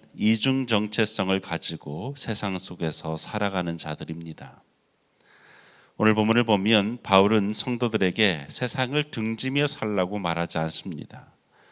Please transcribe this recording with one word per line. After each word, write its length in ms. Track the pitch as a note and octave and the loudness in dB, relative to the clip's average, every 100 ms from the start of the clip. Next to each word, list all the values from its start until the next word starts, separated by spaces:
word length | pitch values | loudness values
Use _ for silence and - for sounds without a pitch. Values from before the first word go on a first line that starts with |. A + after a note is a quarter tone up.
| - | -16
이중 520 | - G#2+ A2 C3 C3+ B2 | 0 2 4 2 0 2
정체성을 760 | A2 G#2 A2 G#2+ - F#2+ F#2+ | 0 0 0 2 2 2 0
가지고 720 | - E2 - E2 - D2+ A#2 | -2 -4 -4 -6 -8 -8 -6
세상 440 | C#3+ - G#2 G2+ F#2 | -4 -2 -2 -2 -4
속에서 580 | - E2+ D#2+ - D#2+ D#2+ | -6 -4 -2 -2 -2 -4
살아가는 600 | - G#2+ G#2 F#2+ F2 E2 | -2 -2 -2 -2 -4 -4
자들입니다. 840 | D#2 D#2 D#2 E2 E2 D#2 C#2 - _ _ _ _ _ _ _ _ - - - - _ - | -6 -8 -8 -10 -12 -14 -16 -20 _ _ _ _ _ _ _ _ -20 -20 -20 -20 _ 0
오늘 160 | A2 | 4
본문을 320 | G#2+ G#2+ A#2 | 4 4 2
보면 540 | A2+ G2+ G2+ A2 G2+ A#2+ | 4 2 4 2 2 -4
바울은 520 | - G2 G2+ A2 G2+ | 4 6 6 4 2
성도들에게 920 | G#2+ - A#2+ A#2+ G#2+ F#2+ F2+ G#2 D#2+ C#2+ | 0 -2 -2 0 2 0 2 2 0 -4
세상을 520 | - B2 - B2 D3 | -4 -2 -2 -2 -2
등지며 600 | D3 - A2 A2+ C3 C#3 D3 | -4 -4 -2 -2 0 2 0
살라고 520 | - A2 G2+ F2+ G#2 | 0 -2 0 0 -2
말하지 400 | F2+ E2 E2+ E2+ | -2 -2 -2 -2
않습니다. 760 | E2 - G2 D2+ - C2 - _ _ _ _ | -2 -4 -6 -10 -12 -16 -20 _ _ _ _